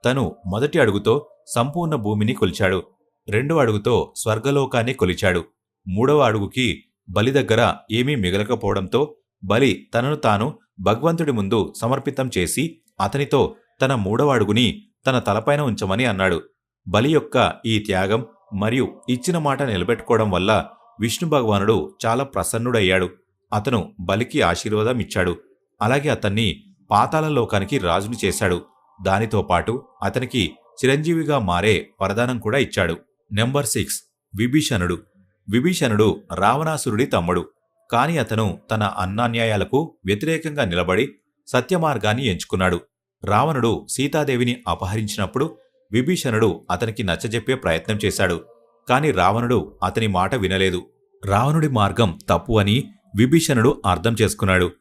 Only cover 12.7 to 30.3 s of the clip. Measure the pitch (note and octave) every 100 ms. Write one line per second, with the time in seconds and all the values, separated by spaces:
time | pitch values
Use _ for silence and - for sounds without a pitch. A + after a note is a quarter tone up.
12.7 | - _ - G2 C#3 C#3+ C#3 G2+ - _
13.7 | _ C3+ B2+ G2 A#2 D3 B2 G2+ G#2 A#2
14.7 | - _ _ - B2+ - G#2 A2 C#3+ C#3+
15.7 | G2+ G2 G2 B2+ F#2+ F#2+ E2 - _ _
16.7 | _ - G2+ C3+ D#3 - B2+ G2 - A2+
17.7 | A2 G#2 F#2+ F#2+ G#2+ - _ _ G2 G#2+
18.7 | B2+ A#2 - - B2 - E3+ D3 C3 C#3
19.7 | G2 F2+ A#2 - A2+ G#2+ F2+ F#2+ G#2 -
20.7 | - _ - A2+ - E3+ D3 A2+ G2+ G#2
21.7 | G#2 D2 - - A#2 C#3 G2 F2 A#2 A#2+
22.7 | A#2 F#2 F#2 F2 - _ _ _ G#2+ G#2
23.7 | A#2 E2+ - F2+ G2+ B2 D3+ F#2 F2 G#2+
24.7 | G#2+ G#2+ B2 - G2+ F2+ E2+ _ _ _
25.7 | _ G#2+ C#3 C#3+ B2 G#2 G2+ A2 C#2+ -
26.7 | _ _ G#2 B2 D#3 D#3 C#3+ A2+ G#2 F#2+
27.7 | - F2+ F2 G#2 A#2+ G2 - G2+ F2+ -
28.7 | _ _ _ F#2+ G2 A2+ G#2+ F2+ F2 F2
29.7 | B2+ - _ - B2 B2